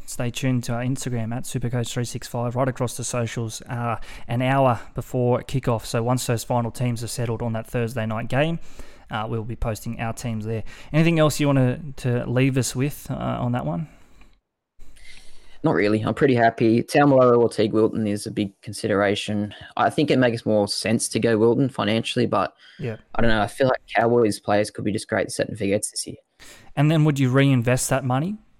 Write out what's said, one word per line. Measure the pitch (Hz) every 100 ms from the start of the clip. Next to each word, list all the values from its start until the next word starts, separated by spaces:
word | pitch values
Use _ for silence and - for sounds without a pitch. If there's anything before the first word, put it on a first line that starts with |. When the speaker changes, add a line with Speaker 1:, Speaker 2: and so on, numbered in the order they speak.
| -
Speaker 1:
stay | - 123
tuned | - 135 127
to | 117
our | 117
Instagram | 127 139 131 120 110
at | 120
Supercoach | - 123 120 123 117
three | 127
six | 120 123 -
five, | 120 120
right | 120 131
across | 120 120 -
the |
socials, | 113 123 117 - 113 -
uh, | - 120 120 107 - - -
an | 120
hour | 127 135 131 110 -
before | - - 127 120 123
kickoff. | - 135 131 113 -
So | 120
once | 117 123 -
those | 117
final | - 123 117
teams | - 123 117
are | 120
settled | - 117 110
on | 120
that | 113 113
Thursday | 123 117 113
night | 110 110 -
game, | 127 160 165 - - - - -
uh, | 110 113
we'll | 117
be | 104 110
posting | 123 107 117 117
our | 117
teams | 110 123 110
there. | 107 113 - - -
Anything | 151 165 160
else | 151 -
you | 143
want | 139 127 123 151 -
to, | 127 120
to | 120
leave | 123 135 131
us | 117 127
with, | 143 - -
uh, |
on | 127 123 120 120
that | 123
one? | 139 170 151 - - - - _ _ _ _ - - - - - - - - -
Speaker 2:
Not | 156
really. | 85 104 107
I'm | 110
pretty | 110 143
happy. | 120 113 - 113 117
Taumalolo | - 151 143 131 127 120
or | 113
Teague | - 107
Wilton | 107 107 - 107
is | 101 107
a |
big | 107 101 -
consideration. | - 104 107 98 101 104 - 104 104 - - -
I | 104
think | - 143
it | 131
makes | 123 117 -
more | 107 101
sense | - - 117 -
to | 113
go | 110 110
Wilton | 117 120 131
financially, | - 104 113 - 123
but | 110 104 90 _ - -
Speaker 1:
Yeah. | 127 107 -
Speaker 2:
I | -
don't | 113
know. | 110
I | 104
feel | - 131
like | 123 -
Cowboys | 104 117 120 110 101
players | - 104 107
could | - 107
be |
just | 101 -
great | 107 -
set | - -
and | 101
forgets | 98 104 -
this | - -
year. | - _ _ - - - -
Speaker 1:
And | 147
then | 160
would | 156 139
you | 131
reinvest | 135 139 127 117 127 -
that | 131 127
money | 131 175 214 _